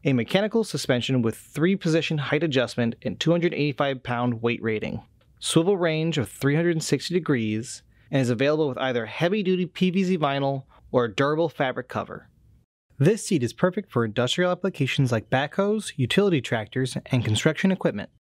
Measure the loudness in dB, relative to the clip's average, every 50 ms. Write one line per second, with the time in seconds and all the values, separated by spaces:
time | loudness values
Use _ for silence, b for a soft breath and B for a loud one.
0 | 2 2 2 2 0 2 0 0 0 2 0 0 0 0 -4 -6 0 0 0 0
1 | 2 0 0 2 2 0 -2 -4 -16 -12 -2 0 2 2 2 2 0 2 2 2
2 | 2 0 -2 -2 -2 0 0 0 0 2 2 0 0 0 0 -2 -2 -2 -2 -4
3 | -8 -8 -6 -2 2 2 2 4 2 0 0 0 -2 -2 0 0 -2 -2 -2 -4
4 | _ -4 -2 0 0 0 -2 0 0 -2 -2 0 -2 -2 -2 -2 -4 -6 -8 -10
5 | -12 _ _ _ _ _ _ _ -8 2 2 4 4 4 2 2 2 0 0 0
6 | 0 0 0 -2 -4 -4 -6 -2 0 2 2 2 2 2 0 0 0 0 -2 -2
7 | -2 -2 -4 -2 0 0 0 0 0 0 -2 -4 -4 -8 -14 -16 _ b b b
8 | b b 0 0 2 2 2 2 2 2 2 2 0 -2 -2 -2 -2 -2 -2 -2
9 | -4 -4 -4 -2 0 0 2 0 2 0 0 0 -2 -4 _ 0 0 2 2 2
10 | 0 2 0 0 0 0 0 0 0 -2 -2 -4 -8 b b b b -2 0 0
11 | 0 0 0 0 0 2 2 0 0 -2 0 -2 -2 -2 -2 -6 -8 _ -6 -8
12 | -6 -6 -12 -16 -16 -20 _ _ _ _ _ _ _ _ _ _ _ _ _ 2
13 | 2 2 2 2 0 -2 0 0 0 -2 -2 0 0 0 0 -4 -10 _ -2 0
14 | 0 0 0 -2 -2 0 0 0 0 0 0 -2 -4 -6 -2 -2 -2 -2 2 2
15 | 2 2 2 -2 0 _ 0 0 0 -2 -2 -2 0 0 0 -2 -4 -8 -4 -2
16 | -2 2 2 4 4 4 2 2 0 0 -4 -4 -4 -4 -4 -4 -4 -2 -4 -8
17 | -4 -2 -2 0 2 2 0 2 2 0 0 2 2 2 2 2 0 -2 -2 -2
18 | -10 -10 _ _